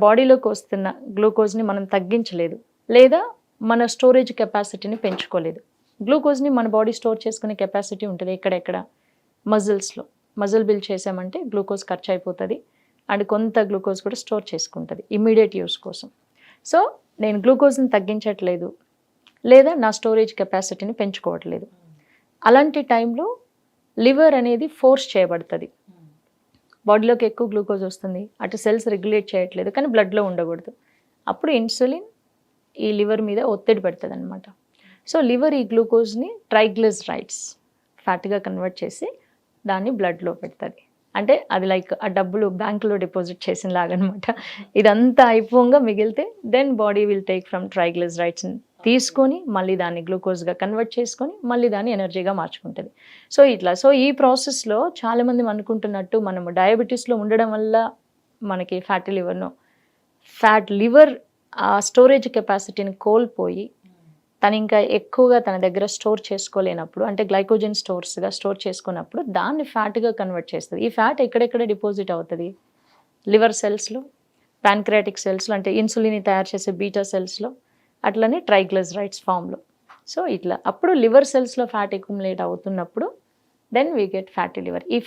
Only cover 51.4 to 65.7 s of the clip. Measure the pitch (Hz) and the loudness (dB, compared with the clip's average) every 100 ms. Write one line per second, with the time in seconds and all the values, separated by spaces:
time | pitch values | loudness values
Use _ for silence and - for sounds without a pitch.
51.4 | 240 240 240 202 226 208 190 185 185 196 | -4 0 0 0 -2 -2 -4 -4 -4 -4
52.4 | 165 - - - - _ - - _ - | -6 -10 -14 -12 -14 _ -20 -20 _ 6
53.4 | 277 208 185 185 269 277 269 277 254 254 | 6 6 0 4 4 6 4 4 4 4
54.4 | 285 262 226 214 330 349 226 233 247 247 | -2 -6 -2 -2 -2 -4 -2 0 0 0
55.4 | 233 214 208 226 214 196 185 226 202 185 | -2 -4 -4 -4 -4 -6 -4 -2 -2 -4
56.4 | 175 175 185 226 233 247 240 233 208 220 | -4 2 4 4 0 -4 -2 -2 0 2
57.4 | 226 214 220 226 226 - _ _ _ _ | 2 -2 0 0 0 -6 _ _ _ _
58.4 | 202 185 180 185 180 185 180 196 175 185 | -8 -6 -6 -8 -4 -4 -2 -4 -4 -6
59.4 | 185 - _ _ _ _ _ _ _ - | -8 -12 _ _ _ _ _ _ _ 2
60.4 | 220 214 208 202 226 269 302 240 _ _ | 4 4 2 0 6 8 8 6 _ _
61.4 | _ - 196 202 202 - 254 269 233 220 | _ -4 0 0 2 6 8 6 2 -4
62.4 | 214 196 - 196 190 190 214 226 233 - | -2 -4 -4 -8 -8 -4 2 2 2 -4
63.4 | 180 180 220 _ _ _ 160 _ _ _ | -6 -6 -10 _ _ _ _ _ _ _
64.4 | 208 214 214 214 202 208 - - 254 240 | 0 0 2 2 2 0 0 4 6 4
65.4 | 226 185 185 | 2 0 -2